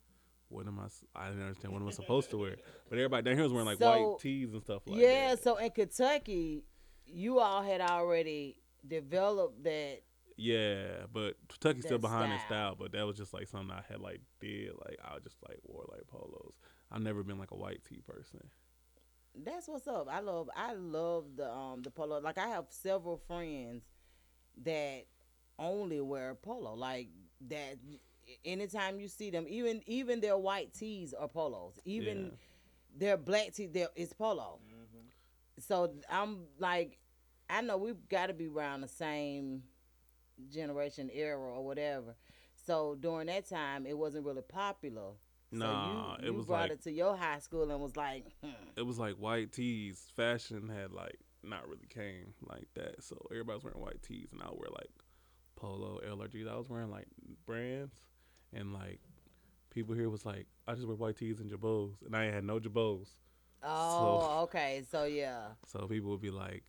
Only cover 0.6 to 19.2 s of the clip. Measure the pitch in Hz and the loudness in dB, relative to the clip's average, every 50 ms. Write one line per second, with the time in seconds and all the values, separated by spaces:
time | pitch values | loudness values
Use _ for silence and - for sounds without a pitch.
0.6 | 95 104 101 98 98 101 - - - - - - 92 98 101 101 95 95 95 - | -6 -6 -6 -6 -6 -8 -10 -14 -20 -14 -10 -6 -6 -4 -4 -4 -4 -4 -6 -6
1.6 | - 98 95 101 101 101 101 - - - 120 139 139 - - 104 101 95 92 - | -6 -4 -4 -2 -2 -4 -4 -6 0 4 4 4 4 2 0 -2 -2 -2 -4 -6
2.6 | - - - - - - 110 120 131 127 131 120 113 127 127 147 156 135 123 120 | -10 -18 -20 -18 -10 -2 2 2 4 4 4 4 6 6 6 6 6 6 6 4
3.6 | 113 107 104 - 117 117 113 110 214 214 196 - - 139 135 139 127 113 107 107 | 4 4 4 8 10 10 10 10 8 6 4 2 0 0 0 0 0 -2 -4 -6
4.6 | - - 104 98 - - 202 226 240 254 254 269 269 262 254 - - 247 233 202 | -4 -4 -4 -4 -2 -2 8 10 12 12 12 10 8 6 4 6 6 4 6 6
5.6 | 226 226 - 226 202 170 - - 254 269 302 285 - 214 196 175 165 160 151 147 | 4 0 4 4 2 2 4 4 6 6 6 4 2 0 0 0 0 0 -2 -4
6.6 | - - - - - - - - - 131 160 175 190 233 254 247 226 202 196 202 | -6 -10 -20 -20 -20 -20 -20 -20 -20 -12 -6 -2 0 6 8 8 8 8 6 4
7.6 | 202 202 190 180 180 175 175 175 175 175 170 165 160 160 151 147 143 135 - - | 4 4 2 4 6 4 6 4 6 6 6 4 4 2 0 -2 -4 -6 -8 -12
8.6 | _ _ _ _ - 139 165 160 143 135 170 185 190 208 208 196 180 156 117 117 | _ _ _ _ -8 -4 -4 -4 -2 2 4 6 6 6 6 6 4 2 2 0
9.6 | 143 160 156 151 147 139 135 104 - _ _ _ _ - - - 110 117 113 110 | 0 0 2 2 0 -2 -6 -8 -14 _ _ _ _ -18 -8 -2 4 4 6 6
10.6 | 107 104 101 98 95 92 92 87 92 104 113 110 107 98 - - - - - - | 6 4 4 2 0 -4 -4 -6 -6 -6 -4 -2 -2 -2 -2 -4 -10 -20 -12 4
11.6 | - 156 139 123 113 - 127 117 110 110 113 113 113 110 107 - 107 107 110 107 | 4 4 4 4 2 2 2 4 4 4 4 4 4 4 2 0 -2 0 2 2
12.6 | 104 98 92 98 98 92 98 101 107 104 98 107 101 - - 92 95 - - 98 | 2 2 0 -2 -6 -4 -2 0 0 0 -2 -4 -6 -8 -6 -8 -8 -6 -6 -6
13.6 | 95 95 92 90 - - 104 101 98 95 90 92 92 _ _ - 104 104 104 104 | -6 -4 -6 -8 -8 -10 -10 -10 -8 -10 -10 -12 -14 _ _ -10 -8 -6 -6 -6
14.6 | 104 95 - - - - - - - - 73 73 - - - _ - - - - | -6 -8 -8 -10 -10 -12 -12 -10 -10 -12 -12 -12 -12 -14 -18 _ -16 -16 -16 -16
15.6 | - - - - - - - - - - - - - - - - - - - _ | -16 -16 -14 -14 -12 -12 -14 -14 -16 -16 -14 -14 -14 -14 -14 -14 -16 -18 -20 _
16.6 | - - - _ _ - - 110 110 107 107 101 95 101 98 95 98 - 95 95 | -20 -20 -20 _ _ -10 -6 -4 -2 -2 -2 -2 -4 -4 -6 -8 -8 -10 -10 -8
17.6 | 98 95 92 - - - - - - - - - - - - - - 139 _ _ | -8 -8 -8 -10 -12 -16 -18 -18 -16 -16 -16 -16 -16 -18 -18 -18 -20 -20 _ _
18.6 | _ _ _ _ _ _ _ _ _ _ _ _ | _ _ _ _ _ _ _ _ _ _ _ _